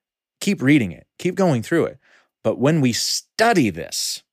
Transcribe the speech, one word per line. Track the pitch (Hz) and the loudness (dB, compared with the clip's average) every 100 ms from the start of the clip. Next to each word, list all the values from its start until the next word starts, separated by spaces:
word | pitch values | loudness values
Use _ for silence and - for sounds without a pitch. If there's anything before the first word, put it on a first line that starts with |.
| _ _ _ - | _ _ _ -8
Keep | 202 196 | -4 0
reading | 131 151 95 | 2 2 2
it. | - _ - | -8 _ -6
Keep | 180 | -4
going | 180 185 120 | 0 2 0
through | - 165 - | 0 0 -2
it. | - _ _ _ _ | -4 _ _ _ _
But | 110 101 | -4 0
when | 135 165 | 2 2
we | 127 | 2
study | 113 - - - - 226 190 110 | 0 -4 -6 -8 0 2 4 2
this, | 82 - - - - _ | -2 -8 -8 -8 -8 _